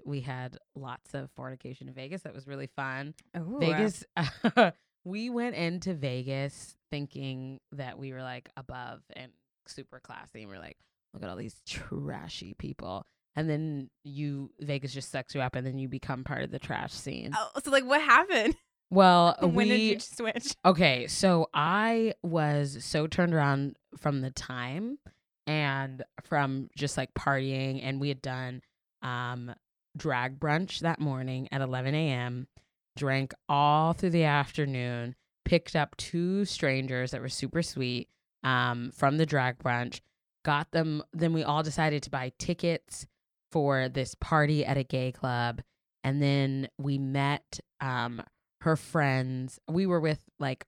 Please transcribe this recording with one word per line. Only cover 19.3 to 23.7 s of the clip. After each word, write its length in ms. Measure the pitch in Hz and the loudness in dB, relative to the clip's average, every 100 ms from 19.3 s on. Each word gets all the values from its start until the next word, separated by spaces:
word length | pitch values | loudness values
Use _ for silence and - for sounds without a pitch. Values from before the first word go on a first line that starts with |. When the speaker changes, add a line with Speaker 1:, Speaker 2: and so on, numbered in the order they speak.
| - | 6
Speaker 2:
<laughs> 40 | |
When 260 | 180 170 214 | 4 4 6
did 60 | 247 | 4
Speaker 1:
we 20 | 220 220 | 4 0
Speaker 2:
you 40 | |
switch? 560 | - - 233 247 285 - | -4 -6 -4 -4 -6 2
Speaker 1:
Okay, 440 | 180 170 165 127 - | 4 6 6 4 -2
so 420 | - 190 170 160 | 2 4 6 4
I 600 | - 156 196 220 233 226 - | 2 2 2 2 2 0 -2
was 640 | 175 165 151 147 143 135 - | -2 0 2 2 0 -4 -4
so 200 | 156 160 | 0 0
turned 280 | 165 175 | 2 4
around 420 | 165 143 139 139 | 4 4 2 0